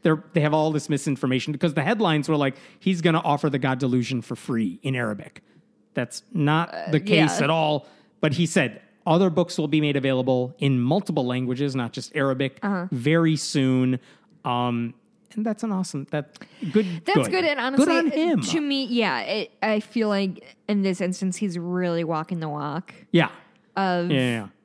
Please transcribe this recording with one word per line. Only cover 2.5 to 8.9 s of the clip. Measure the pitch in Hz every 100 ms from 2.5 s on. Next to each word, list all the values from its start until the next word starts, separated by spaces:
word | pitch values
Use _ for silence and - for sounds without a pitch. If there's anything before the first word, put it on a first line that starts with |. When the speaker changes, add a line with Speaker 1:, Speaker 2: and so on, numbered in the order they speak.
| - - -
Speaker 1:
"He's | 190 180
gonna | 170 160
offer | 156 143 151
The | 135
God | 135 127
Delusion | 135 127 117 127
for | - 120
free | - 117 104 -
in | 135 127
Arabic." | 113 101 - - _ _ _ _ _
That's | - 120 - _
not | - 147 156 170
Speaker 2:
Uh, | - 82
Speaker 1:
the | 151
case | 202 165 156 -
Speaker 2:
yeah. |
Speaker 1:
at | 139
all. | 160 156 151 - - _ _
But | 156
he | 131 165
said, | 185 127 - _